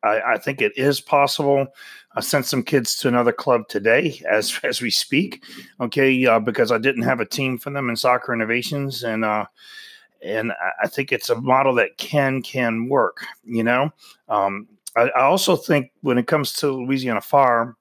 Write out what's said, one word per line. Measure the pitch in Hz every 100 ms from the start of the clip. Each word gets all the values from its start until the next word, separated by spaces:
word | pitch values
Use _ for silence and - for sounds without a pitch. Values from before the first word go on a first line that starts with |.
I, | 107 107
I | 107 110
think | - 139
it | 104 -
is | 135 135
possible. | - 147 139 - 143 139 139 _ - - _ -
I |
sent | - 143 127
some | 135
kids | 117 143 117 -
to | 135
another | 123 120
club | 110 - 123 107
today | 107 101 117 170 - -
as, | 107 107 -
<laughs> |
as | 135 123
we | 123
speak, | - - 135 190 - - - - _
okay, | 120 143 135 127 127
uh, | 113
because | 110 110 113
I | 117
didn't | 123 127
have | 120 127
a | 107
team | - 135 123
for | -
them | 139 127
in | 117
Soccer | 127 123 -
Innovations, | 117 110 120 120 147 139 123
and, | 117 110 110
uh, | 107 104 _ - - - - _ _
and | - 107 113
I, | 85 90 -
I | 107
think | - 135
it's | 123 -
a | 117
model | 131 131 135 123
that | - -
can, | - 151 135 131
can | 123 131 120 113 120
work, | 139 104 - - - -
you | 117
know? | 113 123 147 _ - - _
Um, | 104 98 98 110 107 -
I, | -
I | 120 127
also | 135 185 190 170
think | - 151 127 _
when | 147 123
it | 117
comes | 151 139 -
to | 147
Louisiana | 131 127 135 127 107
Fire | - 147 131 120 117 117